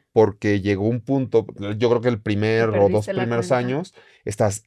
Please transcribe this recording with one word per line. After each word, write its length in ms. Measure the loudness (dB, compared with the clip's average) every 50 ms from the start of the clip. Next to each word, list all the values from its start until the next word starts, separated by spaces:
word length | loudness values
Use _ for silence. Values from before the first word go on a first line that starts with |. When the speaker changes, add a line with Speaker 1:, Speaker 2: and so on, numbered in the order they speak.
| _ _ 2
Speaker 1:
porque 480 | 4 4 4 2 -2 -2 0 0 0
llegó 260 | 0 0 -2 0 0
un 140 | -2 -2 -4
punto, 440 | -4 -2 -2 -2 -2 0 0 0 0 -2 -10 -10 -8 -6 -4
yo 120 | 0 2 2
creo 120 | 2 2
que 80 | 2 0
el 120 | -2 -2
primer 480 | -2 -2 -2 0 0 0 2 2 0 0
Speaker 2:
¿Te 80 | 2
Speaker 1:
o 120 | 2 2 4
dos 160 | 2 0 -2
Speaker 2:
perdiste 80 | -2 -4
la 80 | -4
Speaker 1:
primeros 260 | -2 -2 -2 -2 0 0
Speaker 2:
cuenta? 80 | 0 0 0
Speaker 1:
años 260 | -2 -4 -4 -6 -8 _ -20 -20 _ _ _ -12
estás, 380 | -10 -4 -2 -2 -2 -2 -4 _